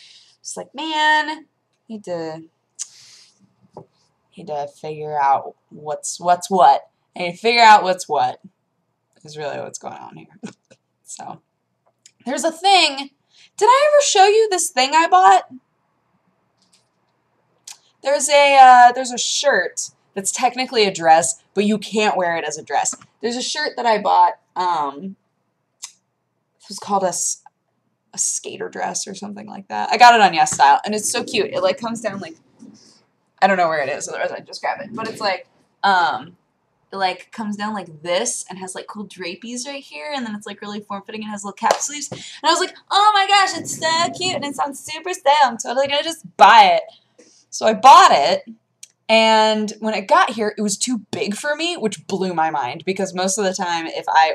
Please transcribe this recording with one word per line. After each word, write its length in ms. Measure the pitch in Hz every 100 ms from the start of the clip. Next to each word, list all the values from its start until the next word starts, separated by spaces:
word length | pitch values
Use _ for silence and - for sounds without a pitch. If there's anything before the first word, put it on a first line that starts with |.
| - - _ _
Just 140 | - -
like, 180 | -
"Man, 720 | - 320 302 302 302 302 311 - _ _ _ _
need 160 | 214
to, 400 | 185 175 160 160 160 _ _ - - - - - _ _ _ _ _ - - _ _ _ _ -
need 100 | 170
to 220 | 147 143
figure 520 | _ 156 151 151 147
out 360 | 139 135 - - _
what's, 500 | - 151 147 - -
what's 300 | 175 175 -
what. 380 | 190 143 123 - _ _ -
I 40 |
need 120 | 180
to 60 | 175
figure 240 | 226 233
out 200 | 220 208
what's 260 | 180 180 -
what," 320 | 143 127 - - _ _ _ _ _ _ _
is 120 | 151 151
really 220 | 143 135
what's 200 | - -
going 200 | - 69
on 180 | 60 -
here. 220 | - _
<laughs> 80 | - - _ _ _ _
So, 380 | - - - - _ _ _ _ _ _ _ _
there's 180 | 240 285
a 60 | 320
thing. 600 | 320 381 381 311 277 277 _ _ _ _ -
Did 80 | 440
I 240 | 523 587
ever 100 | 587
show 220 | 571 403 392
you 220 | 440 427
this 220 | 359 -
thing 220 | - 269
I 120 | 311 339
bought? 380 | 359 381 370 - 254 _ _ _ _ _ _ _ _ _ _ _ _ _ _ _ _ _ _ _ _ - - _ _
There's 260 | - 285 294
a, 280 | 285 285 277
uh, 360 | 254 247 247
there's 200 | 247 254
a 60 | 233
shirt 720 | - - 285 208 170 - - _ _
that's 180 | 202 196
technically 520 | - 240 247 254 240
a 80 | 202
dress, 500 | 160 165 160 175 - _
but 100 | 196
you 140 | 208 214
can't 380 | - 214 214 175
wear 200 | 175 165
it 80 |
as 140 | 151 156
a 40 |
dress. 320 | 143 135 - - _ _
There's 160 | 226 240
a 60 |
shirt 340 | 240 311 302 -
that 100 | 240
I 120 | 214
bought, 400 | 190 180 - - _ -
um, 600 | 185 165 143 143 196 196 _ _ _ _ _ _
it 840 | - _ _ _ _ _ _ _ _
was 100 | 202
called 260 | - 196
a 40 | 185
s-, 340 | 175 - - _ _ _ _ _ _ _
a 60 | -
skater 500 | - - - - 180
dress 380 | - 180 185 -
or 80 |
something 320 | 190 202 202 208
like 220 | 202 -
that. 220 | 208 214
I 80 | 220
got 160 | 240
it 60 | 233
on 140 | 190
Yes 180 | 160 151
Style, 280 | - 143 143
and 100 | 208
it's 160 | 214 -
so 120 | 240
cute. 280 | - 226 -
It, 100 | 180
like, 160 | 185 185
comes 220 | 226 226
down, 200 | 208 196
like, 160 | 165 - _ _ - _ _ _ _ _ _ _
I 60 | 196
don't 100 | 185
know 120 | 170
where 140 | 156
it 60 | 135
is, 200 | 143 -
otherwise 240 | 151 180
I'd 140 | - -
just 140 | -
grab 200 | - -
it. 140 | 208
But 140 | 220 220
it's, 120 | 214
like, 260 | 208 180 - _ _ _
um, 540 | 196 185 160 131 160 _ _ _ _ _ _
it, 40 | 190
like, 360 | 185 180 -
comes 240 | - 208 202
down 160 | 208
like 300 | 208 175 151
this 420 | 175 180 240 - -
and 80 | 185
has, 160 | 190
like, 120 | - -
cool 180 | 208
draperies 640 | 190 170 175 196 226 247 277
right 160 | 277
here, 300 | - 294 302
and 120 | 285 233
then 80 |
it's, 120 | 208 208
like, 140 | 202
really 200 | 208 208
form-fitting 420 | 208 196 190 214
and 80 | 214
has 120 | 202
little 120 | 202
cap 220 | 190 226 -
sleeves. 340 | - 285 -
And 100 | - - -
I 60 | 302
was 100 | 330
like, 140 | 359 - _
"Oh 200 | 381 415
my 120 | 403 392
gosh, 300 | 403 381 330
it's 220 | 311 -
so 320 | 320 330 349
cute, 240 | - 370
and 100 | 320
it's 140 | 285 285
on 160 | 285
super 400 | 277 - 311 339
sale. 180 | 359 277 294
I'm 120 | 262 233
totally 320 | 254 247 277
gonna 140 | 285
just 340 | 320 330 - -
buy 420 | 240 226 196 170
it." 40 | - _ _ _ _ _ _
So 180 | - 226
I 60 |
bought 380 | 202 262 330 359
it, 320 | 165 151 190 - - _ _ - _ -
and 640 | 220 220 220 220 214 214 214
when 140 | 220
it 120 | 208 202
got 240 | 330 381
here, 240 | 220 214 208
it 60 |
was 140 | 208 -
too 220 | 240 233 -
big 240 | 180 160
for 220 | 208 294 302
me, 200 | 339 320
which 300 | 220 - -
blew 280 | 190 185
my 160 | 170 160
mind, 340 | 151 123 156
because 300 | 190 190 190
most 240 | 180 185 214
of 60 |
the 100 | 190
time, 320 | 190 175 165 165
if 200 | - 156
I 260 | 160 160